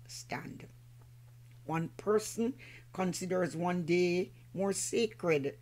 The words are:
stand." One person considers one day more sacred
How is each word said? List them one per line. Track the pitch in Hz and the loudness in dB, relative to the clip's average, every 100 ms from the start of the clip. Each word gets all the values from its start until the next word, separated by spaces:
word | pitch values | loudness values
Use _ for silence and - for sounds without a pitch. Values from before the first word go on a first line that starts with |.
| - | -16
stand." | - - - - - - - - - - - - - - - | -16 -8 -8 -8 -14 -16 -20 -20 -20 -20 -20 -20 -20 -20 -16
One | - 160 165 - | -4 -2 -2 -4
person | - 214 - - 233 277 - - - | 2 2 2 0 0 -2 -12 -20 -14
considers | - 185 165 185 185 170 160 | -2 -2 0 0 2 2 0
one | 175 180 160 | 0 0 2
day | 175 180 175 190 - - | 4 4 2 -2 -8 -12
more | 165 196 | -2 0
sacred | 190 - - 220 - 180 151 139 - | 0 0 0 0 0 2 2 2 -4